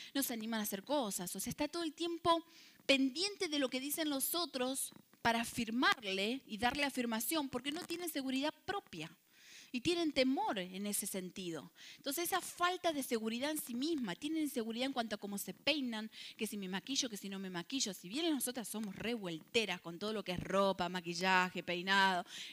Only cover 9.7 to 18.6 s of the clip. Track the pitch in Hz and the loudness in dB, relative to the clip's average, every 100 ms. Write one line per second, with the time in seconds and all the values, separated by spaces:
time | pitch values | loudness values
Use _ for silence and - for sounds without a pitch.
9.7 | 247 302 349 330 277 262 285 427 226 180 | -2 0 2 2 4 4 4 2 0 -4
10.7 | 190 208 202 202 196 185 190 180 156 - | -4 -2 -2 -2 -4 -6 -6 -6 -6 -8
11.7 | - - - 269 285 349 370 - - 349 | -16 -20 -10 -6 -4 -2 -2 -4 0 0
12.7 | 370 349 294 254 233 220 233 285 311 - | 2 0 0 0 -2 0 0 -2 -2 -4
13.7 | 240 294 320 220 175 294 320 294 254 220 | -2 0 0 -2 -2 -2 0 0 0 -2
14.7 | 226 269 262 233 214 202 202 - - - | -2 0 0 -2 -4 -4 -6 -6 -2 0
15.7 | 302 254 220 220 - - - 214 208 190 | 0 0 -4 -6 -10 -16 -6 -4 -4 -4
16.7 | 190 - 269 262 202 196 196 190 180 170 | -4 -2 -2 -2 -4 -8 -8 -6 -6 -4
17.7 | 269 226 180 180 247 339 285 240 254 | -2 -2 -4 -8 -2 2 2 0 -4